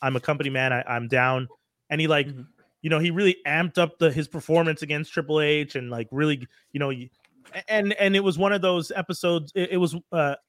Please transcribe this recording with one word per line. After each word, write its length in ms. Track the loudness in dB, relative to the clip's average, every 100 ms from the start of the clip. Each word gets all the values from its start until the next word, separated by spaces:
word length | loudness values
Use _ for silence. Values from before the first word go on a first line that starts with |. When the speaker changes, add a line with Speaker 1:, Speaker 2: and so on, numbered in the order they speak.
Speaker 1:
I'm 140 | -2 -2
a 40 |
company 280 | -2 -2 -2
man. 220 | 0 0
I, 100 | 0
I'm 240 | -2 -6 0
down." 400 | 2 2 0 -4 -12 _ _ -6
And 120 | -2
he, 60 | 2
like, 220 | 2 0
Speaker 2:
Mm-hmm. 140 | -8 -18 _ _ _
Speaker 1:
you 60 | -2
know, 80 | 0
he 120 | 2
really 260 | 2 2 2 0
amped 300 | 0 0 0
up 200 | 0 2
the, 120 | 2
his 160 | 2 -4
performance 520 | -8 0 2 2 -2
against 300 | -4 -6 -4
Triple 280 | -6 0 2
H 340 | 2 2 -2 -8
and, 140 | -8
like, 160 | -8 -6
really, 360 | 0 0 0 -6 _ _
you 60 | -4
know, 100 | -4
y-, 200 | -4 -12 _ _ _ -16
a-, 180 | -12 -2
and, 220 | 0 0 2
and 200 | 2 4
it 60 |
was 140 | 2 2
one 140 | 2
of 80 | 2
those 300 | 2 0 -2
episodes, 600 | -6 -6 -2 0 0 -2 -4
it, 160 | -2
it 40 | 0
was, 180 | 0 -2 -4
uh, 220 | 0 0 -2